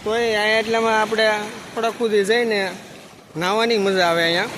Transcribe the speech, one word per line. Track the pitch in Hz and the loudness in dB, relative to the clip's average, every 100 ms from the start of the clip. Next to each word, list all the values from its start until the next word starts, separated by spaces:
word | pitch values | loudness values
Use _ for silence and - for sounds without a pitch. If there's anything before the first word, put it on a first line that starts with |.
તોય | 214 226 | -2 -2
અહીંયા | 233 214 214 220 | 0 0 2 0
એટલામાં | 220 226 226 220 | 2 0 2 2
આપણે | 214 220 220 214 214 233 - | 0 2 2 0 -4 -12 -12
થોડાક | - 226 214 | -4 -4 -2
સુધી | 233 208 196 | 0 2 2
જઈને | 233 233 208 190 185 - - - - - 156 | 2 2 0 -2 -6 -16 -20 -20 -20 -16 -4
નાહવાની | 180 214 233 226 196 | -2 0 2 2 2
મજા | 190 175 | 2 2
આવે | 165 | 2
અહીંયા. | 165 170 214 | 2 0 -2